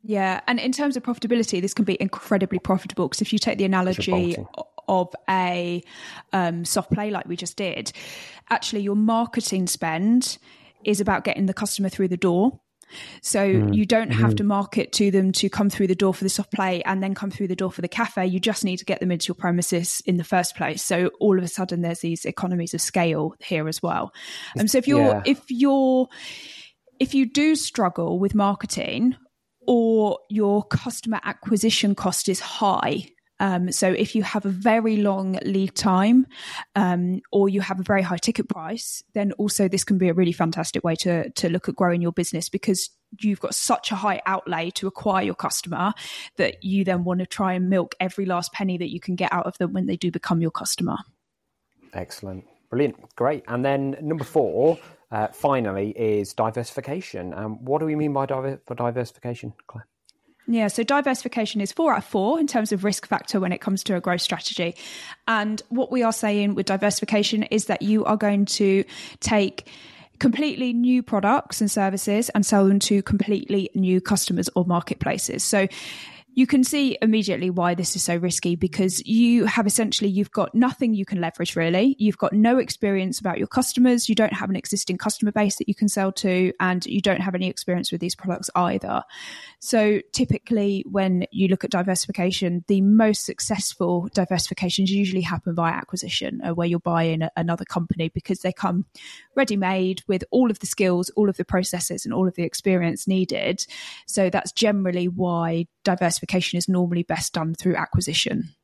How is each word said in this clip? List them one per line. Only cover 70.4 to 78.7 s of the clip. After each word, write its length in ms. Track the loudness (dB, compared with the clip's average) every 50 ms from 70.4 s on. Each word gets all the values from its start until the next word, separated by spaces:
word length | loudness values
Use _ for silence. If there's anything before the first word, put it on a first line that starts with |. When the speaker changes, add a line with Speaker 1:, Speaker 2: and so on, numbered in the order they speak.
| -2 -2 -2 -2 -2 -2
Speaker 1:
new 320 | 0 2 2 4 4 2 2
products 560 | 0 -2 2 4 4 2 2 0 -4 -2 -2
and 100 | 0 0
services 600 | 2 2 0 0 0 -2 -2 0 0 0 0 0
and 160 | 0 0 2
sell 200 | 4 4 6 6
them 140 | 6 6 4
to 220 | 4 4 2 2
completely 680 | 2 2 0 0 2 0 0 -2 -2 -2 -2 -2 -2 -2 _
new 240 | 0 2 4 2 2
customers 500 | 2 2 0 0 2 0 -2 -2 -2 0 _
or 100 | 0 0
marketplaces. 800 | 2 0 0 0 -4 -6 -4 -2 -2 -2 -2 -4 -6 -4 -4 -2
So 240 | 0 2 2 2 0 -2 -10 -14 -14 -14 -14 -16 -18 -18 -20 _ _ _
you 120 | 2 4
can 180 | 4 6 4 4
see 320 | 4 2 2 2 0 0 2
immediately 480 | 2 4 4 4 2 0 0 0 0 0
why 240 | 0 2 2 2 2
this 220 | 0 -2 -2 -2
is 80 | -2 -2
so 120 | 0 0
risky, 400 | 0 0 0 -2 0 0 -2 0
because 480 | 0 -2 -2